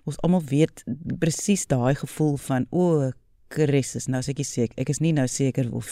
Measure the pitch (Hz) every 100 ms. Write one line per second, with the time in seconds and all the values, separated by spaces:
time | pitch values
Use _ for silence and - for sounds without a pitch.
0 | - 143 165 180 151 139 156 - - 135
1 | 170 - 165 - - 196 - 131 120 143
2 | - - 151 143 - 131 127 170 180 156
3 | 131 - _ _ _ - 151 139 127 -
4 | - 131 127 135 139 - 113 - 131 143
5 | 160 151 127 - 135 123 123 117 117